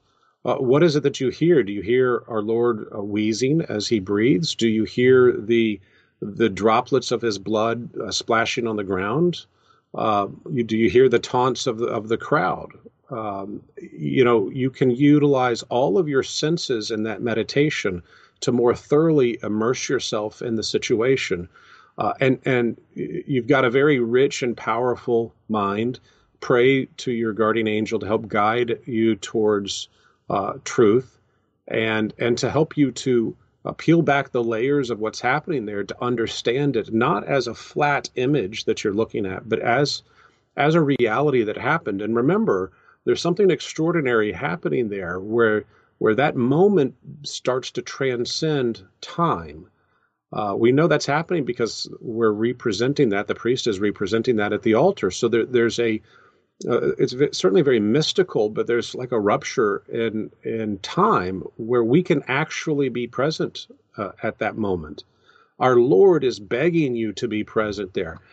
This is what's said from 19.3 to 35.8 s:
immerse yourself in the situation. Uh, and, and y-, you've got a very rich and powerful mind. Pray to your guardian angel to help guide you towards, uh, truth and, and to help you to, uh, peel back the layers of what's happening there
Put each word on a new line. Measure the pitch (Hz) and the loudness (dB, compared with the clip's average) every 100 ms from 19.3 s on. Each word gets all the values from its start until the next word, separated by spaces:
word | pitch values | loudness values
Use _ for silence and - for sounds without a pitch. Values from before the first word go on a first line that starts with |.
| - | 0
immerse | 104 107 110 127 - | -4 -2 0 -2 -2
yourself | 143 - 113 107 - | -4 -2 -4 -6 -8
in | 120 110 | -6 -4
the | |
situation. | 101 110 - 117 120 135 - 90 87 - - - _ - | -2 -4 0 0 2 0 -2 -6 -8 -16 -20 -20 _ -6
Uh, | 104 - | -6 0
and, | 135 127 | 0 2
and | - 127 120 - _ - | 0 0 0 -4 _ -10
y-, | - 85 - | -8 -8 -4
you've | 135 113 | -2 2
got | 127 127 | 4 4
a | |
very | 127 147 139 | 4 4 4
rich | 117 123 135 - | 2 2 2 0
and | 123 113 | -4 -4
powerful | - 113 123 120 - 117 113 - - | -4 -2 0 -2 0 0 0 -8 -4
mind. | 110 98 101 117 127 _ _ _ _ | -2 0 -2 -4 -6 _ _ _ _
Pray | - 127 127 135 123 - | 0 4 4 2 -2 -8
to | - | -6
your | 117 113 | -2 -2
guardian | 104 110 110 110 | 0 2 2 0
angel | 107 107 113 | -2 -2 -4
to | 95 | -2
help | 107 110 | -2 -2
guide | 110 104 113 120 113 - | 0 0 0 -2 -4 -4
you | 117 113 107 | 0 2 0
towards, | - 117 107 104 98 - - _ _ _ - | -2 0 2 2 -2 -8 -12 _ _ _ -6
uh, | 101 98 - | -4 -4 -8
truth | - - 110 117 131 _ _ _ _ _ - | -4 4 4 4 0 _ _ _ _ _ -6
and, | - 110 110 110 - | -2 0 0 -2 -2
and | 120 120 | -2 0
to | 123 | 0
help | 120 156 - | 0 0 2
you | 139 | 0
to, | 123 - 120 110 - _ _ - | 0 0 0 0 -6 _ _ -10
uh, | |
peel | - - 165 | -4 2 4
back | 147 139 135 | 4 2 0
the | 123 | -2
layers | 117 113 127 147 123 | -2 0 0 0 -2
of | 107 | -4
what's | 110 - | -4 -2
happening | 123 143 - 151 104 | -2 -2 -2 -4 -4
there | 104 | -6